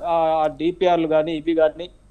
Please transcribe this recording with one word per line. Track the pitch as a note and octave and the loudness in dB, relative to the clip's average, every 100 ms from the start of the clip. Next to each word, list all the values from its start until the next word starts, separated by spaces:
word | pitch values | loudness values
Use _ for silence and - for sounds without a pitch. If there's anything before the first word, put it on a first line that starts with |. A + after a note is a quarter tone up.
| E3+ | -2
ఆ, | E3 D#3+ D#3+ D#3 | 0 0 0 -2
డిపిఆర్లు | C#3 D#3+ F3+ F#3 E3+ D#3+ | -2 -4 0 2 2 2
కానీ | D#3 D#3 | 0 0
ఇవి | D#3+ D#3+ E3 | -4 -2 2
కానీ | D#3 D3+ F3+ - _ | 2 0 -14 -18 _